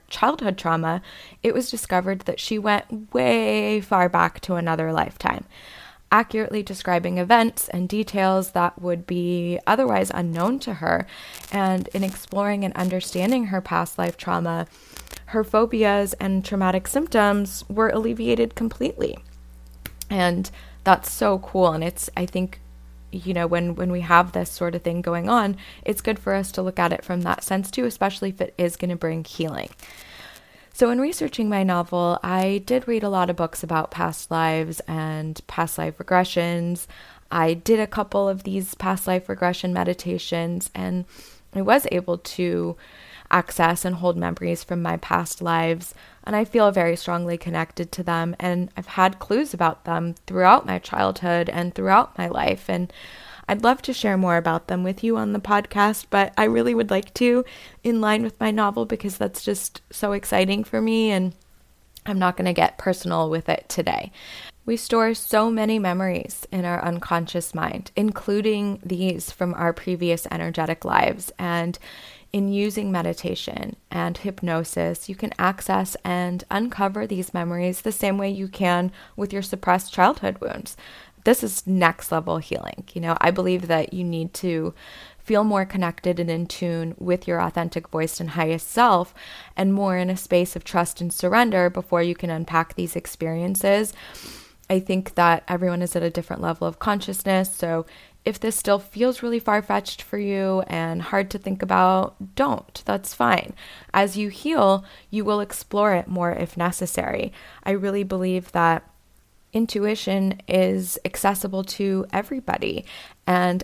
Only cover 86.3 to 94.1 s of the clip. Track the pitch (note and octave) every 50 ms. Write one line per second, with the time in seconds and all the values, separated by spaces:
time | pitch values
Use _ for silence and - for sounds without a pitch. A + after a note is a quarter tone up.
86.3 | E3 E3 E3+ - - - F#3 E3+ E3 E3 E3 E3 - - F3+ F3+ F3+ F#3 - F3
87.3 | F3 E3+ F3+ E3+ - F3 E3+ F3 - E3 - - - D#3+ D#3+ D#3+ - - E3+ D#3+
88.3 | D3+ E3+ D#3+ D#3+ E3 E3 - - - A3+ A#3+ A#3 F#3+ E3+ F3+ - - - - -
89.3 | - - - - - - F#3+ G3 G3 G3 G3+ F#3+ F#3 F3+ F3+ F#3 F#3 F#3 - -
90.3 | F3+ F3 F3+ - - F3 - - - E3+ F3 - - - F3 E3+ - - - F3+
91.3 | G3+ A#3 B3 A3+ G3+ F#3 F3+ F3 F3+ F#3 F3+ - F3+ E3+ E3+ F3 E3+ - F3+ E3+
92.3 | D#3+ D#3+ E3 - D#3+ E3 E3 - - - F3+ E3 - - - - - - E3 D#3+
93.3 | E3 E3 F3 F#3 F#3+ F#3+ - G3 G3 G#3 A3 G#3 - - - -